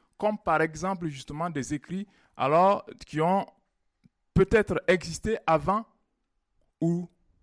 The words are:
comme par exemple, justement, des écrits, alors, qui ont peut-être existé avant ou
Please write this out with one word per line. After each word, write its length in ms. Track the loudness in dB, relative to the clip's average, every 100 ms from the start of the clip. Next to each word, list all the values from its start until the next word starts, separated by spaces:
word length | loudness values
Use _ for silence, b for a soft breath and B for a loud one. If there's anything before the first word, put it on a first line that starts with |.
| _ -4
comme 220 | -4 -2
par 240 | 0 2
exemple, 460 | 0 -2 -6 -4 -6
justement, 420 | -10 -12 -8 -6
des 240 | -6 -6
écrits, 320 | -8 -8 -10 -10 b b -4
alors, 500 | 2 4 4 2 -2 -20 -8
qui 140 | -2
ont 260 | 0 0 -2 _ _ _ _ _ _ _ _
peut-être 500 | 2 4 4 2 -2 0
existé 480 | 0 0 -8 -4 -4 0
avant 380 | 0 2 -2 -4 _ _ _ _ _ _ _ _ -4
ou 280 | -2 -2 -6 _ _ _